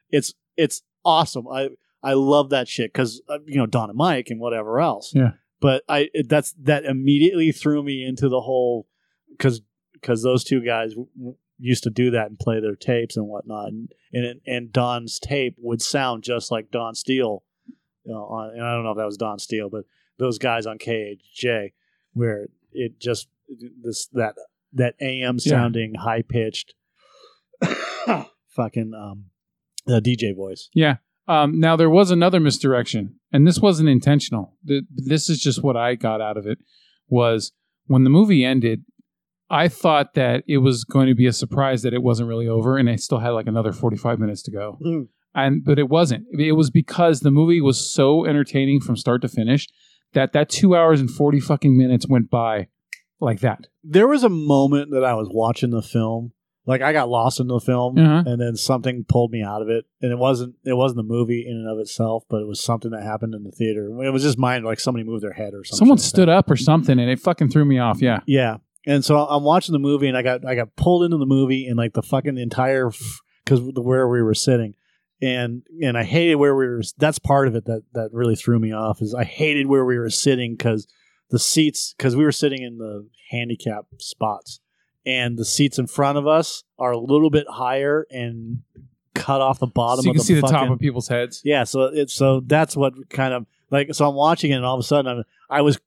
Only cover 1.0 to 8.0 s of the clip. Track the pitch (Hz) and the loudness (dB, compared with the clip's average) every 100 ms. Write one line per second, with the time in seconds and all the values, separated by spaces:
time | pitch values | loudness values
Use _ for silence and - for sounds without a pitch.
1 | 175 160 156 135 123 131 139 - _ _ | 0 0 0 -6 -10 -8 -8 -10 _ _
2 | 135 135 139 147 139 139 123 - 113 - | -2 0 4 2 2 -2 -2 -6 -4 -2
3 | 123 110 - 147 151 143 113 123 107 110 | -4 -6 -12 -14 -6 -4 -2 -2 -4 -2
4 | 170 143 120 113 120 117 107 117 165 101 | -2 -2 -6 -8 -6 -6 -4 -2 -2 -4
5 | - 143 123 - _ _ 143 135 - 147 | -2 0 0 -2 _ _ 0 0 -2 -2
6 | 151 160 120 151 - - 135 147 147 131 | 0 -2 0 0 0 -4 0 0 0 -2
7 | 135 143 165 185 160 147 151 147 143 135 | 2 4 4 4 0 0 0 -2 -2 -8